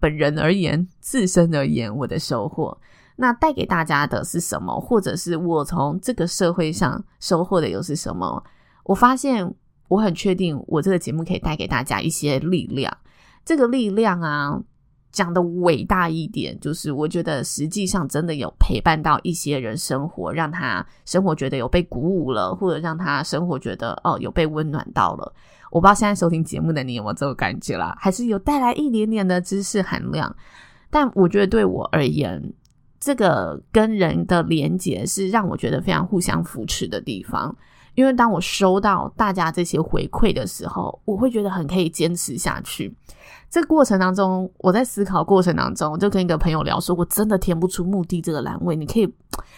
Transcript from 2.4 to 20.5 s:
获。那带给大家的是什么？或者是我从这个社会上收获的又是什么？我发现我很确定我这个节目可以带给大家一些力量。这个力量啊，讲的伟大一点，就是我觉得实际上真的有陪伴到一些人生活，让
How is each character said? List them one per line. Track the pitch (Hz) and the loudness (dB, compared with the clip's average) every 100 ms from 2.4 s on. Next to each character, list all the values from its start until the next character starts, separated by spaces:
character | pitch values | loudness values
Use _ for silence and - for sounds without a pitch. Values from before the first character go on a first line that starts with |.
| 123 | -2
获。 | - 147 - - - _ | -4 -6 -8 -20 -20 _
那 | - 247 | -2 0
带 | 240 320 | 2 2
给 | 269 - | 2 0
大 | 175 | 0
家 | 156 143 147 | 2 0 0
的 | - | -2
是 | - 170 | -4 -4
什 | - - | -4 -4
么？ | 90 60 | -4 -6
或 | - 226 | 0 0
者 | - | 2
是 | - 170 165 | -4 -4 -2
我 | 175 160 | 0 0
从 | 143 170 143 180 | 0 -2 -2 -2
这 | - | -4
个 | 240 170 | -2 -2
社 | - 170 | 0 0
会 | 175 156 | 2 0
上 | 180 160 - - - | 0 -2 -2 -10 -10
收 | - 170 | 0 0
获 | 180 185 | 2 0
的 | 120 | 0
又 | 95 | -2
是 | 175 | -4
什 | 151 - 90 | -6 -6 -6
么？ | 90 - - _ _ _ | -6 -6 -12 _ _ _
我 | - | -2
发 | 196 247 | 4 4
现 | 262 277 233 175 - _ _ - | 4 -2 -2 -4 -8 _ _ -2
我 | 196 | 0
很 | 208 | 0
确 | 160 196 | 0 -2
定 | 185 175 143 - | 0 -2 -4 -4
我 | 151 | -2
这 | 190 | 0
个 | 180 | 0
节 | - | -2
目 | 160 | -6
可 | 165 | -4
以 | - | -4
带 | 165 | -4
给 | 151 - | -4 -2
大 | 120 | -2
家 | 131 98 | -2 -2
一 | 160 | -2
些 | - 147 135 | -2 -2 0
力 | 156 175 - | 0 -2 -2
量。 | 135 - - - _ - _ | -4 -6 -8 -14 _ -20 _
这 | - | -2
个 | 311 240 | 2 2
力 | 262 214 | 2 0
量 | 202 220 175 | 2 2 0
啊， | 160 147 143 156 - _ _ _ _ | -2 -2 -2 -4 -8 _ _ _ _
讲 | - 175 | -4 0
的 | 180 | 2
伟 | 175 175 175 123 | 0 2 2 2
大 | - 185 170 | 2 0 0
一 | 160 156 | -2 -4
点， | 147 71 - | -6 -6 -6
就 | 143 | -6
是 | 160 151 | -6 -4
我 | 139 156 | -2 -2
觉 | 175 | -2
得 | 165 139 | -2 -2
实 | - - 156 | -4 -4 -4
际 | 208 185 | -4 -2
上 | 196 139 | -2 -2
真 | 147 170 | -2 -2
的 | |
有 | 147 90 - | -4 -2 2
陪 | - 113 | 4 4
伴 | 170 156 | 2 2
到 | 151 143 | 2 0
一 | 175 | 0
些 | 165 147 139 | -4 -2 -4
人 | 113 123 | -4 -6
生 | - 135 156 | -4 -4 -4
活， | - 85 | -6 -6
让 | 151 151 | -4 -4